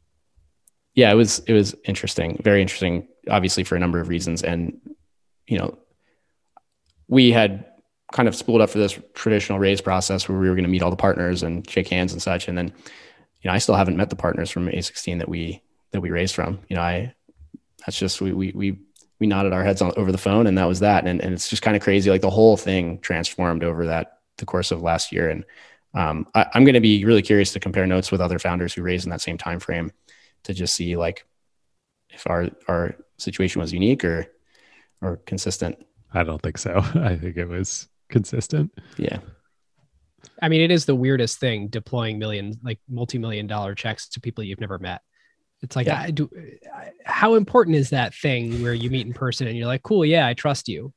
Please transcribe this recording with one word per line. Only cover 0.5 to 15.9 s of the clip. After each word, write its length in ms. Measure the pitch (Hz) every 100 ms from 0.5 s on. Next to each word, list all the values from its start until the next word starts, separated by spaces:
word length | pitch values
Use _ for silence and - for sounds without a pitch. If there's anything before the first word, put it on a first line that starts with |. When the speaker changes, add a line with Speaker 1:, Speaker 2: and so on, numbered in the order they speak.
| _ _ _ _ -
Speaker 1:
yeah, 160 | 113
it 40 | 107
was, 240 | 107 - -
it 80 |
was 220 | 110 101 - -
interesting, 560 | 98 95 - 82 -
very 180 | 107 101
interesting, 460 | 92 - 92 85 - _ -
obviously 340 | 101 92 -
for 120 | 90 87
a 40 |
number 200 | 90 85
of 80 | 87
reasons. 340 | 85 85 82
And, 380 | 82 85 82 - - - _ _ _ _ -
you 140 | 95
know, 180 | 92 - _ _ _ _ _ _ _ - _ _ _ _ -
we 240 | 127 123
had 340 | 117 107 98 - _ _ _ -
kind 160 | - 117
of 60 |
spooled 280 | - - 117
up 100 | 107
for 80 | 107
this 180 | 101 - -
traditional 460 | - 113 104 - 98
raise 200 | 98 98
process 480 | - 92 - 95 -
where 120 | 95
we 100 | 95
were 60 | 92
gonna 120 | 90
meet 140 | 92
all 80 | 87
the 60 | 90
partners 480 | 98 85 87 87
and 260 | 82 87 -
shake 180 | - 90
hands 260 | 90 90
and 80 | 87
such. 260 | - 87 -
And 100 | 90
then, 160 | 87 - - - - _ _ _
you 80 | 95
know, 40 |
I 60 | 98
still 160 | - 98
haven't 220 | 92 87
met 120 | 101
the 60 | -
partners 340 | 87 - 85
from 200 | 90 90
A 120 | 90
sixteen 380 | - - - 87
that 100 | 82
we, 320 | 85 82 95 _ _ _